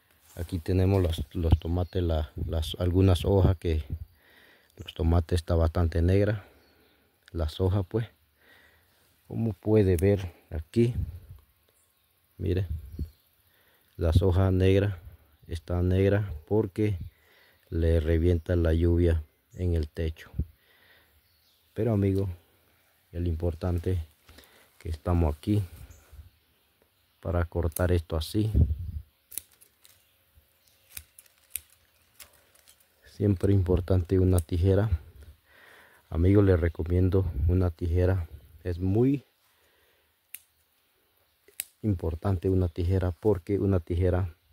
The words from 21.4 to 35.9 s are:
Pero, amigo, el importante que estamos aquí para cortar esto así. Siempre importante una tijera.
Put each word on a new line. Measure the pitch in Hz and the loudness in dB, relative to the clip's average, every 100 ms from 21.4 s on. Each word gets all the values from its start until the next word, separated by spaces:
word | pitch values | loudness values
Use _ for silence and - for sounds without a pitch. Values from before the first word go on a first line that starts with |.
| _ _ _ - | _ _ _ -4
Pero, | 113 | 0
amigo, | 104 98 95 95 87 _ _ _ _ _ _ _ | 2 2 0 -2 -8 _ _ _ _ _ _ _
el | 87 87 | -6 -4
importante | 82 87 80 95 87 92 92 80 _ _ - - _ _ _ | -2 -4 -4 -4 -4 -2 -4 -6 _ _ -20 -20 _ _ _
que | - | -12
estamos | 78 90 87 80 73 | -6 -2 0 0 -2
aquí | - 107 90 - - - _ - - _ _ _ _ _ _ _ _ _ | -2 -2 -2 -12 -20 -20 _ -20 -20 _ _ _ _ _ _ _ _ _
para | 92 87 85 | -4 -2 -2
cortar | 87 82 - 90 | -2 -4 -2 0
esto | 87 - 80 | 0 0 -6
así. | - 104 110 104 80 - - - - _ _ - - _ _ _ _ _ _ _ _ _ _ _ _ _ _ - - - _ _ _ - - _ _ _ _ _ - _ _ _ _ _ _ _ - | -4 -4 0 2 0 -2 -8 -12 -16 _ _ -16 -16 _ _ _ _ _ _ _ _ _ _ _ _ _ _ -20 -20 -20 _ _ _ -16 -16 _ _ _ _ _ -20 _ _ _ _ _ _ _ -20
Siempre | - 104 95 98 | -2 0 0 2
importante | 98 90 90 92 92 85 95 | 2 2 0 2 0 2 0
una | 92 90 | 4 2
tijera. | - 85 98 95 107 - - - - - _ - - - - | 0 0 2 2 2 -4 -6 -20 -20 -20 _ -20 -20 -20 -20